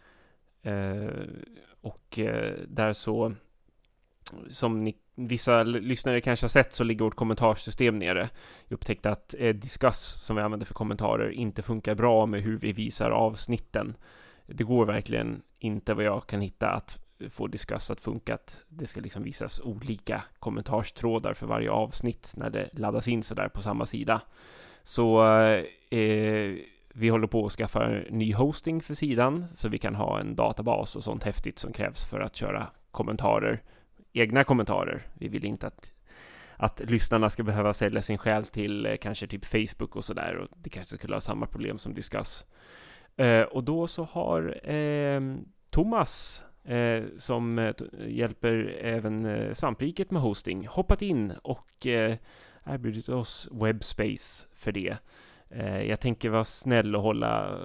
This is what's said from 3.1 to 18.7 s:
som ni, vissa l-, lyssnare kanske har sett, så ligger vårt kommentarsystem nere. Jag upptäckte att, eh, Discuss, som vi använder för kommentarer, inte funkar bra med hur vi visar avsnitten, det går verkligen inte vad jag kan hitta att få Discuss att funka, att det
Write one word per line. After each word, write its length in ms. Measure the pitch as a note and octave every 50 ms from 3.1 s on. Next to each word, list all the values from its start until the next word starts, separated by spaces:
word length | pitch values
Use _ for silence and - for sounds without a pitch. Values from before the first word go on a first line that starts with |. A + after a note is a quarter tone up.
| G#2+ A2+ A#2 A2+ G2+ - - _ _ _ _ _ _ _ _ _ _ _ _ _ _ _ - - - - - -
som 360 | C3 - - A#2 A2+ A2 G#2+
ni, 120 | A2 G#2 - _ _ _
vissa 460 | - B2+ A2+ B2 A2+ - C3+ A#2+ A#2
l-, 180 | A2+ A#2 A#2+ A#2 G2
lyssnare 380 | B2+ B2+ - - C3+ B2 A#2+
kanske 240 | - C3 A#2+ - -
har 40 | A#2
sett, 240 | - C#3+ B2+ - -
så 120 | - B2+
ligger 200 | A2+ A2+ A2 A2+
vårt 100 | A2 -
kommentarsystem 840 | - B2 A2 A2 - A#2+ A2+ G#2+ - - A2+ - - C3 A#2 G#2+ G#2+
nere. 300 | F#2 F2 F#2 F2+ G2 B2 - - - - - - - -
Jag 80 | -
upptäckte 340 | - - - G#2+ - - G#2+
att, 240 | G#2 - - - - -
eh, 160 | B2 A#2 A2
Discuss, 440 | G#2 G#2+ C3+ - - - B2+ - - - - - - -
som 120 | - A2
vi 60 | G#2+ G#2
använder 240 | G#2+ G#2+ G#2 -
för 80 | - -
kommentarer, 560 | - G#2+ G#2+ G#2 G2+ G#2+ G#2 A2 A2 A2+ G#2+
inte 320 | - - A#2 G#2+ G2 - -
funkar 320 | - A2+ A2 - G#2+ G#2+
bra 320 | G#2 A2+ A#2+ A2+ A2 A2
med 160 | A2+ G#2 G2+ G2+
hur 160 | A2 A2 -
vi 140 | - A2 G2+
visar 380 | G#2+ A2 A2+ A2+ - A2+ A2+
avsnitten, 840 | A2 A2+ A2+ A2 A2 G#2 - - A#2+ A2 - - - A2 G#2 G#2 A#2+ - - - - - - - - _ - - -
det 120 | - A#2
går 220 | G#2+ B2 B2 A2+
verkligen 560 | G#2 G#2 G#2+ G#2 - A2+ A#2 A2+ A2+ A2 G#2+ - _ _ _
inte 360 | - A2+ G#2 G2 - - G#2+
vad 100 | G#2 G#2+
jag 220 | G#2+ G2 G2+ -
kan 140 | - - G2+
hitta 300 | G2+ F#2+ - - A2 G#2
att 280 | F#2 G#2+ - - - - - - _ - G#2+ G#2
få 160 | - - G#2+
Discuss 440 | G2+ - - - - G#2 - - -
att 100 | G#2+ -
funka, 340 | - A2 A2 A2+ - - A2+
att 300 | A2+ _ - - - -
det 180 | _